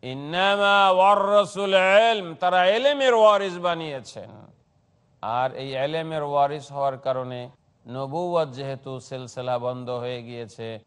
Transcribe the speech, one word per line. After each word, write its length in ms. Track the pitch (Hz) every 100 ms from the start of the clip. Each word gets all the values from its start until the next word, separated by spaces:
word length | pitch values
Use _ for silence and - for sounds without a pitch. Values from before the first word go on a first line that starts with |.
ইন্নামা 880 | 127 131 143 175 196 202 202 202 196
ওয়ারাসুল 840 | 185 190 202 196 208 202 185 196
ইলম, 600 | 190 185 196 226 220 180
তারা 320 | 160 180 180 180
এলেমের 480 | 214 269 285 262
ওয়ারিশ 440 | 233 214 208 196 175
বানিয়েছেন। 720 | 175 165 160 139 113 - 92 107 104 _ _ _ _ _ _ _
আর 320 | 104 120 131
এই 220 | 127 135 131
এলেমের 460 | 139 160 160 160
ওয়ারিশ 500 | 147 143 143 151 131
হওয়ার 260 | 143 139 131
কারণে 520 | 135 131 127 123 123 _ _ _ -
নবুয়ত 600 | 127 135 156 180 175 156
যেহেতু 520 | 127 135 135 135 131
সিলসিলা 580 | - 131 127 - 127 123
বন্ধ 320 | 123 127 123
হয়ে 320 | 123 123 123
গিয়েছে 560 | 117 120 117 - 113 110